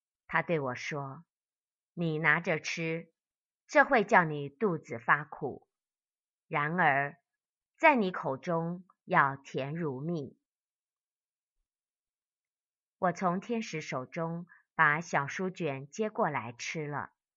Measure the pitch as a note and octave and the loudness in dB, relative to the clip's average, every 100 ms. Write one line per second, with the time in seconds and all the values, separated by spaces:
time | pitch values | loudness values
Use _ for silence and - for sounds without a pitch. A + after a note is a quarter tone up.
0 | _ _ - D#3+ E3 D#3+ C3+ B2 - D3+ | _ _ -4 -2 0 -2 -2 -6 -6 -8
1 | C3+ C#3+ - _ _ _ _ _ _ - | -8 -12 -18 _ _ _ _ _ _ -4
2 | E3+ D#3 D#3+ D#3 F3 D#3 - - D#3+ E3 | -2 2 4 2 2 -2 -2 -4 -4 -4
3 | - _ _ _ _ _ _ D4+ C4+ C4 | -8 _ _ _ _ _ _ 4 6 4
4 | G3 G#3+ D#3+ D3+ C#3+ - G#3+ D#3 - A#2 | 6 4 4 -2 -8 -2 -2 -2 -6 -6
5 | C#3+ D3 D3+ - C3+ - - _ _ _ | 2 2 0 -8 -8 -8 -16 _ _ _
6 | _ _ _ _ _ D#3 D3 F3 D#3+ C#3 | _ _ _ _ _ -2 -2 4 4 4
7 | C#3+ - _ _ _ _ _ _ D#4+ C4 | 0 -6 _ _ _ _ _ _ 6 6
8 | F#3 - D#3+ C3+ - E3 E3 F3+ F3+ _ | 2 -2 -4 -4 -2 -2 -2 -6 -12 _
9 | - E3+ C#3 C#3 - D3+ C3+ E3 D#3+ B2+ | 0 4 4 0 -6 -6 -4 -4 -4 -4
10 | D#3 E3+ C3+ - _ _ _ _ _ _ | -4 -4 -6 -14 _ _ _ _ _ _
11 | _ _ _ _ _ _ _ _ _ _ | _ _ _ _ _ _ _ _ _ _
12 | _ _ _ _ _ _ _ _ _ _ | _ _ _ _ _ _ _ _ _ _
13 | F#3 E3+ F#3 F3+ G#3+ A3+ A3 D#3 D3+ C#3 | -2 0 0 -2 -2 -6 -4 -8 -6 -6
14 | B2+ E3+ E3 E3+ F3 - _ - D#3 D3+ | -6 -6 -6 -6 -10 -20 _ 2 4 2
15 | E3+ D#3+ C#3 - F#3+ F#3 D#3+ C3+ C#3+ - | 0 -2 -2 -4 -6 -4 -4 -4 -8 -6
16 | G#3+ G#3+ F3+ C3+ A2+ A#2+ - E3 D3 C#3+ | -6 -2 -2 -2 -6 -10 -8 -6 -6 -6
17 | F2+ _ _ | -8 _ _